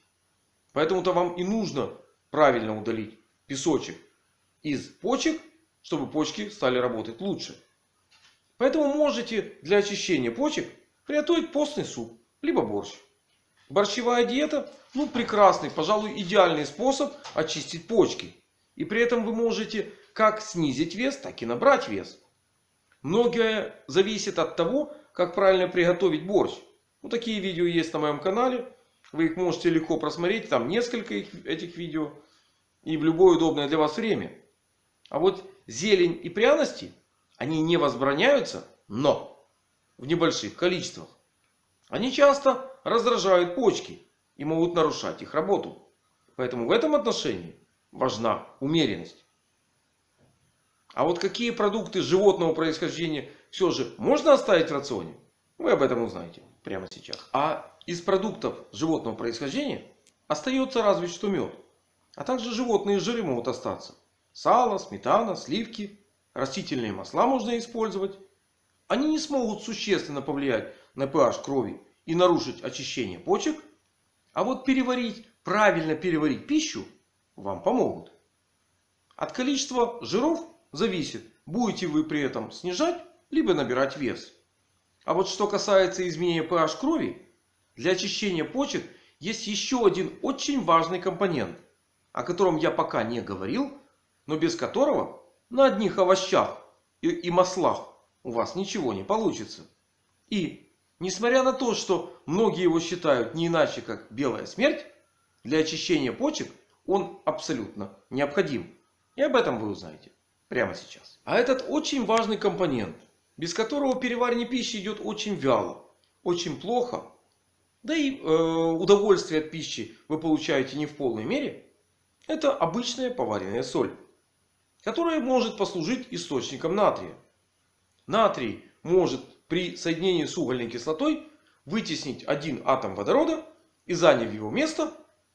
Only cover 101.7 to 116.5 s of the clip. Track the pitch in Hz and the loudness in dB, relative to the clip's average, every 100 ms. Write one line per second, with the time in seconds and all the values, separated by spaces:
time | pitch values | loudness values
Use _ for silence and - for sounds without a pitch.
101.7 | 196 - 175 - - - 180 214 160 175 | -2 0 -2 -2 -12 -2 2 2 4 2
102.7 | 165 165 180 156 135 160 160 170 165 139 | 2 -2 -2 2 2 2 -2 0 2 2
103.7 | 127 113 101 - 107 135 104 - - 285 | 0 -10 -10 -10 -4 -2 -2 -6 0 0
104.7 | - - _ _ _ _ _ 117 156 156 | 0 -10 _ _ _ _ _ -2 0 0
105.7 | 156 - 151 127 - 285 - 120 - _ | -2 0 0 0 -2 -2 -2 -8 -12 _
106.7 | _ - 190 170 - 151 151 - 135 - | _ -2 -2 -2 -6 -4 -4 -4 -6 -6
107.7 | 104 101 - - 127 139 202 160 117 85 | -10 -12 -14 -8 -4 -2 0 -2 -4 -8
108.7 | - _ _ _ - 285 247 147 113 107 | -18 _ _ _ -2 2 2 2 -2 -4
109.7 | 87 85 76 - _ _ _ - 123 98 | -6 -12 -18 -20 _ _ _ -6 -2 -2
110.7 | 87 - - - _ 117 202 262 254 - | -4 -14 -20 -20 _ -2 0 2 0 -2
111.7 | 294 - 277 214 226 220 208 202 180 170 | -4 -2 -2 2 2 2 0 0 0 0
112.7 | 123 90 - _ _ _ - 165 - - | -2 -4 -10 _ _ _ -10 -8 -4 -2
113.7 | 285 269 254 254 240 247 240 233 254 - | 0 0 0 -2 0 0 0 -2 -4 -4
114.7 | 214 190 208 214 208 214 175 135 110 87 | -6 -6 -6 -6 -6 -4 0 2 2 0
115.7 | - - _ _ _ 175 175 170 | -8 -18 _ _ _ -2 -2 -2